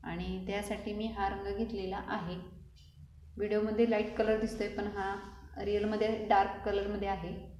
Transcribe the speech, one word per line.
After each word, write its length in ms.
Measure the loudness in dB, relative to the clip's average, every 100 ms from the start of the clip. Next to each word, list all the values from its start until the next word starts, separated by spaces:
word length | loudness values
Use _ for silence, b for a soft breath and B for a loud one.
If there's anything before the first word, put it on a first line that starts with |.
आणि 440 | -6 -4 -4 -4 -2
त्यासाठी 460 | -2 -2 -4 -4
मी 140 | -2 -4
हा 220 | 0 0
रंग 280 | 0 -4 -2
घेतलेला 440 | -2 -2 -4 -4 -2
आहे. 280 | -2 -2 -6 -8 -16 -18 -20 -20 -20 -20 -18 -16 -4
व्हिडिओमध्ये 520 | 2 2 2 4 6
light 260 | 6 2 0
color 240 | 2 4
दिसतोय, 280 | 2 0 -4
पण 200 | -2 -2
हा 280 | -2 -2 -4 -8 -14 -16 -6
रिअलमध्ये 720 | 0 2 2 2 2 2 6
dark 380 | 6 6 2 0
कलरमध्ये 420 | 0 0 0 0
आहे. 280 | -2 -2 -8 -10 -16